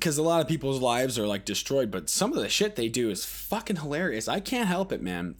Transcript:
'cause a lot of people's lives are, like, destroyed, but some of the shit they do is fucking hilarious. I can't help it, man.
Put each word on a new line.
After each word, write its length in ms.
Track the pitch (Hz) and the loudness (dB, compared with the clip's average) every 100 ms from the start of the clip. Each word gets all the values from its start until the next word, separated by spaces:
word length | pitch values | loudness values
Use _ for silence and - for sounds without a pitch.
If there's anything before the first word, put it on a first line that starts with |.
'cause 160 | 170 143 | 0 2
a 60 | |
lot 180 | 160 170 | 4 4
of 80 | 156 | 2
people's 320 | 160 135 135 | 0 0 0
lives 380 | 127 120 131 117 | 2 2 2 2
are, 80 | 104 | 0
like, 180 | 101 | 0
destroyed, 460 | - 98 - 139 120 | -2 -4 0 0 0
but 180 | 95 113 | -2 -2
some 240 | - 208 | 0 2
of 60 | 311 | 0
the 100 | 101 | 0
shit 280 | - 208 208 | 2 0 0
they 120 | 117 | -2
do 220 | 123 113 | 2 0
is 140 | 92 | 0
fucking 520 | - - - 208 220 180 | -6 -8 -4 -4 -2 -4
hilarious. 520 | 147 147 180 110 110 | -2 -2 0 -2 -2
I 120 | 147 | -2
can't 280 | - 247 208 | 0 0 2
help 240 | 180 190 | 2 0
it, 100 | 98 | -2
man. 320 | 90 87 87 | -4 -4 -4